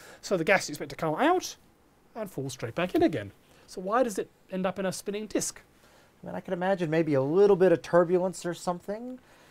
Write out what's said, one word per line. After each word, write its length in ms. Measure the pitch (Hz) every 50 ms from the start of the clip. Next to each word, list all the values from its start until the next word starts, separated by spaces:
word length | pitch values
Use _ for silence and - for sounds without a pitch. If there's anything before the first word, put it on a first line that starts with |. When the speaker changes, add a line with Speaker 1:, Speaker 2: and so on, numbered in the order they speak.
| - - - - -
Speaker 1:
So 140 | - 208
the 80 | 180 160
gas 240 | 160 196 175 - -
you 40 | 147
expect 180 | - 175 143
to 60 | -
come 200 | - - 160 151
out 400 | 165 233 311 359 370 - - - - _ _ _ _ _ _ _ _ _ _ -
and 160 | 240 214 190
fall 180 | - - 131 135
straight 260 | - - - 117 117
back 200 | - 170 185 -
in 80 | 339 339
again. 300 | 311 160 113 104 101 - _ _ _ - - -
So 140 | - - 202
why 240 | 185 190 208 247 262
does 140 | 240 196 214
it 120 | 190 - _ _ _ -
end 140 | - 185 190
up 140 | 190 180 -
in 80 | 190
a 60 | 190 170
spinning 340 | - - - 196 208 214
disk? 340 | 202 - - - - - - - _ _ _ _ - _ - _ _ _ _ -
Speaker 2:
I 40 |
mean, 100 | 180 -
I 40 | 185
can 140 | - - 190
imagine 340 | 175 180 185 196 185 180 151
maybe 260 | 156 160 170 151 147
a 80 | 131 131
little 340 | 139 156 185 202 208 208
bit 160 | 170 185 185 170
of 100 | 165 -
turbulence 640 | - - 175 180 165 180 180 175 190 175 - -
or 80 | 175 170
something, 640 | - - - 180 175 - - 202 220 240 254 254 254 _ _ - _ - _